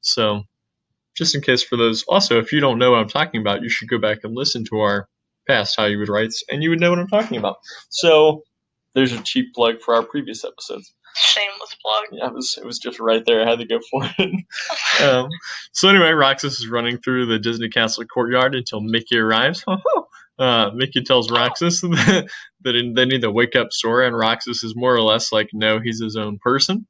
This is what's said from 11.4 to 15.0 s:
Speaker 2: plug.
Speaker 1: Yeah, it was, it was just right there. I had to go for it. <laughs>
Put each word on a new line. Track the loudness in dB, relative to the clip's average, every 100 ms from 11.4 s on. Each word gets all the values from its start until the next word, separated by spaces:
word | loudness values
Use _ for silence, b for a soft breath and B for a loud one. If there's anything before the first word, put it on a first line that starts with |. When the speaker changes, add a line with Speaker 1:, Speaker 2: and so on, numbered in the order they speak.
| -2 -8 -16 -10
Speaker 2:
plug. | -2 -2 -2
Speaker 1:
Yeah, | -8 -8
it |
was, | -6 -8 -8
it | -10
was | -10
just | -10 -4
right | 0 0 2
there. | 2
I | 2
had | 0
to | -2
go | -6 -2
for | -4 -4 -2
it. | -2 -2 -8
<laughs> | B B B B 2